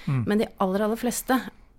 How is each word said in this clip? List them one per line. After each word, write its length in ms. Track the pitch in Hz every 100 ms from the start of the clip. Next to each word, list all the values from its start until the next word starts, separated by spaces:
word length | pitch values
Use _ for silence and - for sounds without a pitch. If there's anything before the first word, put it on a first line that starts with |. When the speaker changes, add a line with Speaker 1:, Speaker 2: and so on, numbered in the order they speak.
| -
Speaker 1:
Mm. 180 | 135 113
Speaker 2:
Men 100 | 208
de 100 | 220 -
aller, 180 | 190 190
aller 120 | 214 233
fleste 460 | 240 - - 262 208 - -